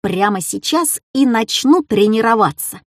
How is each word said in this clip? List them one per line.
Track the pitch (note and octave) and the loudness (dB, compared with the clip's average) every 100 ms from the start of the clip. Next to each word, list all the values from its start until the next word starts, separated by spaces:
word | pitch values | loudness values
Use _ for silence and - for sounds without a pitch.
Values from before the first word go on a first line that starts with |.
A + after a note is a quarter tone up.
Прямо | G3 F#3+ G3+ G3 | -4 -2 -2 -2
сейчас | E3+ D4+ - D#4 E4 - _ | -6 -8 -2 -2 -2 -6 _
и | C4 | 0
начну | C4+ A3+ A3+ - C4 F4 | 2 2 -2 -2 2 2
тренироваться. | D4 G#3 G#3 A3 A3+ A3+ F3+ - - - _ | 2 2 2 2 2 2 0 -2 -12 -14 _